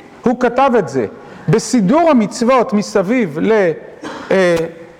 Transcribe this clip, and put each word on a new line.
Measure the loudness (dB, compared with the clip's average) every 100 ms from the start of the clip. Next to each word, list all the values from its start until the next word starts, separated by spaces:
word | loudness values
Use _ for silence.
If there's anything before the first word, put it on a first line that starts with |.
| -20 -4
הוא | -2 0
כתב | 0 2 2 2
את | 0
זה | -4 -4 -8 -20 -8 0
בסידור | 0 2 0 2 2 4
המצוות | 2 0 -2 2 2 2
מסביב | -2 0 -2 0 0 -2 -2
ל-, | 0 2 0 -2 -10 -16 -16 -10 -2
אה, | 2 2 2 -2 -10 -20